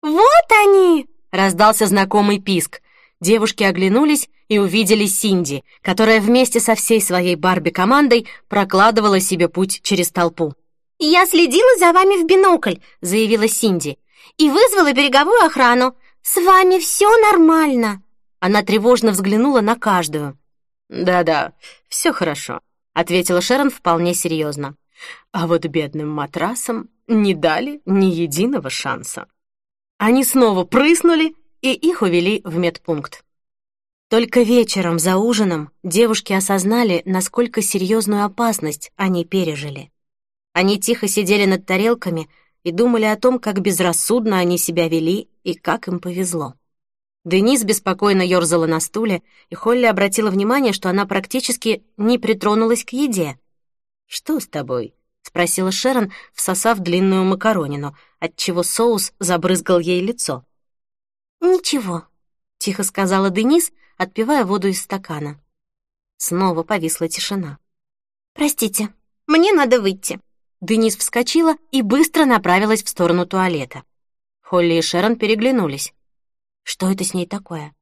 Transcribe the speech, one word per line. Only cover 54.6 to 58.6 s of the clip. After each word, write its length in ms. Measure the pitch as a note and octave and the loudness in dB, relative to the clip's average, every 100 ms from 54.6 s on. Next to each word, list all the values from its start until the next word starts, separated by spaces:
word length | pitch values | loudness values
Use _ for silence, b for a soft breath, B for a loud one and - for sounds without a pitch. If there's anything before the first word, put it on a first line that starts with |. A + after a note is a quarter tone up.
| B2+ B2+ A2+ _ _ _ | -6 -6 -8 _ _ _
спросила 500 | - - F3 - F#3 | -14 -4 -4 -2 -4
Шерон, 400 | F#3+ B3+ C4 G3+ B B | -2 -2 -2 -4 B B
всосав 460 | - - F#3 A3+ A3+ | -10 -6 -2 -2 -2
длинную 460 | F3 F3 F#3+ F#3+ | -2 0 0 0
макаронину, 720 | F#3 F#3+ A3 G#3 C#3+ C#3+ C#3+ C#3+ b b | 0 -2 -2 -2 -4 -8 -10 -14 b b
отчего 420 | E3 _ - F3 | -12 _ -6 -4